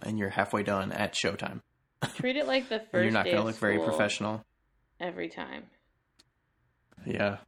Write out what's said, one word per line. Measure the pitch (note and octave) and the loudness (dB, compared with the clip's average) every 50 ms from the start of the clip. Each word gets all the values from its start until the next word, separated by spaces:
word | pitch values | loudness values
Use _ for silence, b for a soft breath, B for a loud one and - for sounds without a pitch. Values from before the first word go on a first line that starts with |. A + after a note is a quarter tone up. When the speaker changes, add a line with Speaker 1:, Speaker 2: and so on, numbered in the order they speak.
| - | -4
Speaker 1:
and | G#2+ A2 G#2+ | -4 -2 -2
you're | G2 G2 | -2 0
halfway | G2 F#2+ G2+ - - G#2 | 2 2 2 2 2 0
done | G2+ G#2 G2+ F#2+ F#2+ G2 | 2 2 2 0 0 0
at | E2 G2+ G#2 - - | 0 0 -2 0 0
showtime. | - - G2 - - - - A2 A#2 - _ _ _ _ _ _ - | 0 0 0 -2 -2 -4 -6 -8 -8 -12 _ _ _ _ _ _ -4
<laughs> | - - - | -4 -4 -2
Speaker 2:
Treat | - - B3 C4 | -2 -2 0 0
it | D4 C#4 | 0 0
like | C4 C4 C4 B3+ - | 0 0 0 0 0
the | A3+ G#3+ A3 - - | -4 -4 -4 0 2
Speaker 1:
And | F3 | 2
you're | - - | 4 4
Speaker 2:
first | A2+ | 4
Speaker 1:
not | G3+ - | 4 4
Speaker 2:
day | - | 4
Speaker 1:
gonna | A2 G#2 | 4 2
Speaker 2:
of | G#2+ | 2
Speaker 1:
look | A2 G#2+ - | 0 0 2
very | A2 G#2 G2+ G2 | 2 2 4 4
Speaker 2:
school | D#2+ | 2
Speaker 1:
professional. | D#2+ D#2 F#2 G#2+ G#2 - - G#2 G#2+ G#2+ A2+ - _ _ _ _ _ _ _ _ _ _ - | 2 2 2 2 2 2 0 -2 -2 -2 -4 -6 _ _ _ _ _ _ _ _ _ _ -8
Speaker 2:
every | F3 F3+ F3 F3+ E3+ E3 | -8 -6 -6 -6 -8 -8
time. | - - - - C2+ - - - _ _ _ _ _ _ _ _ _ _ _ _ _ _ _ _ _ _ _ _ _ _ _ _ _ - - | -8 -8 -10 -10 -10 -12 -14 -16 _ _ _ _ _ _ _ _ _ _ _ _ _ _ _ _ _ _ _ _ _ _ _ _ _ -10 -6
Speaker 1:
Yeah. | - - - G2+ G2+ G2+ - - | -4 0 0 0 0 0 -4 -10